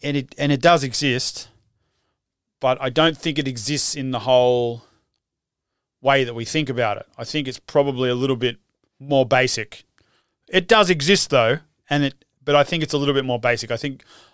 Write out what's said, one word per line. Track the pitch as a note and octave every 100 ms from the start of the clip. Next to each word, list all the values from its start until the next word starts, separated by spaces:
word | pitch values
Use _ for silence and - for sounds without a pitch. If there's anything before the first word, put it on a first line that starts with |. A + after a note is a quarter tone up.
and | C#3+ C#3+
it, | C3 -
and | C#3+
it | C#3
does | E3+ E3+
exist, | C3+ A#2+ D3 B2 - - - _ _ _ _ _ _ _ _ _ _ _
but | C3 C3
I | C3
don't | B2 E3 D#3+
think | E3 D3
it | C3+
exists | B2 G#2 C#3+ - D3+
in | C3
the | B2
whole | C3 B2+ B2 B2 A#2+ A#2 - _ _ _ _ _ _ _ _ _ _ _
way | C3 C3+ B2
that |
we | A#2
think | A2+ D#3 C#3
about | B2 A2+ G#2
it. | - -
I |
think | A#2 D3+ C3
it's | B2
probably | - D3+ C#3+ B2+ B2+
a | B2
little | C3+ B2+
bit | A#2+ A2+ _ _ _ _
more | C3+ C#3 B2
basic. | B2+ B2+ - G#2+ - - _ _ _ _ _ _
It | F#3 F3+
does | A3 F#3+
exist | E3+ C#3+ G3 -
though, | C3+ A2+ C#3+ - _ -
and | D3
it, | C#3 - _ _
but | - D3
I | C#3
think | E3+
it's | D3
a | D3
little | C#3
bit | C#3
more | C3 A#2+
basic. | A#2+ A#2 A#2
I | A#2
think, | C#3+ C3 _ _ _